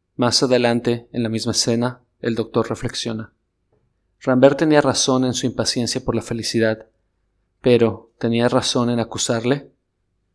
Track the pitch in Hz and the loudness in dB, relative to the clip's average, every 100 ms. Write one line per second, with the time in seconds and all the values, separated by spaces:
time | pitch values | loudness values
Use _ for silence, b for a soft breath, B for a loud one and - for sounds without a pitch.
0 | _ - 123 - 135 123 120 120 120 120 | _ -4 -2 0 2 2 2 0 -2 -4
1 | - 123 113 113 117 110 - 117 120 - | -6 -6 -4 -4 -4 -2 0 0 -2 -6
2 | _ - 120 113 107 117 110 113 117 - | _ -8 -6 -4 -2 -2 -2 -4 -8 -8
3 | 120 113 113 _ _ _ _ _ _ _ | -8 -10 -12 _ _ _ _ _ _ _
4 | _ _ - 127 135 143 156 147 135 120 | _ _ 0 6 6 6 4 4 4 0
5 | - 131 127 120 131 - 110 131 117 127 | 0 0 0 -2 -4 -4 -4 -4 -4 -4
6 | - 113 - 117 110 117 113 110 - _ | -4 -4 -4 -8 -4 0 0 -2 -8 _
7 | _ _ _ _ _ _ 127 120 117 101 | _ _ _ _ _ _ 2 4 4 0
8 | - - 117 117 120 127 - 123 120 120 | -12 -6 -2 2 2 2 0 -2 0 -2
9 | 113 120 - 117 120 147 - _ _ _ | -4 -6 -4 -2 0 -2 -4 _ _ _
10 | _ _ _ | _ _ _